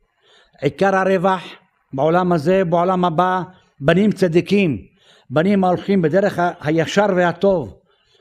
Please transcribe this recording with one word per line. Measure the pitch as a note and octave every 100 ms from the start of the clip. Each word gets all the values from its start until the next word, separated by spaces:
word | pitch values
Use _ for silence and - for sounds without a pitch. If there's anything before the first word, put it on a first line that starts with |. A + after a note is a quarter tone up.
| _ _ _ _ _ -
עיקר | C#3+ - G3 F#3+
הרווח | F#3+ F#3+ F#3+ F#3 - - _ _ _
בעולם | C3+ D3+ F3 F3+
הזה, | E3+ C#3+ F#3+
בעולם | F3 E3+ F3+ F#3
הבא, | F3+ D#3+ F#3 F#3 F3 - _ _
בנים | C#3 F3 G#3+
צדיקים, | - F#3 E3+ E3+ G3+ F3+ A2 - _ _ _ _
בנים | C3+ F#3 G3+
ההולכים | F#3 F3 - G3
בדרך | D#3+ F3+ G3 -
ה-, | F3 D#3+
הישר | D3+ D#3+ D3 G3+ G#3 F3+
והטוב, | F3 E3 G3 F3+ G#2+ - _ _ _ _